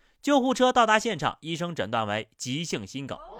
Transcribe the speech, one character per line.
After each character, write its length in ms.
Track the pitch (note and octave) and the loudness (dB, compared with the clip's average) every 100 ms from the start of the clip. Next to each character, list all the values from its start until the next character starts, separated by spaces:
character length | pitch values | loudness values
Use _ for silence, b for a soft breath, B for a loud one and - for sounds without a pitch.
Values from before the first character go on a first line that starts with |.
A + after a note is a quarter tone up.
| _ _ | _ _
救 180 | - C#4+ | 2 4
护 140 | B3+ | 4
车 180 | B3+ B3+ | 4 4
到 140 | B3 A3 | 6 4
达 120 | G#3+ | 4
现 220 | A#3 E3+ | 2 -2
场， 180 | B2+ - | -4 -4
医 160 | D#3 D#3+ | -8 -6
生 180 | F3 D3+ | -6 -4
诊 160 | G2 | -2
断 160 | A#2 G#2+ | -2 0
为 220 | G#2+ - - | -2 -4 -10
急 260 | B2 C#3 | -6 -6
性 240 | E3+ D#3 G2 | -4 -8 -8
心 180 | C3+ C#3 | -10 -10
梗。 140 | F#2+ E5+ | -12 -14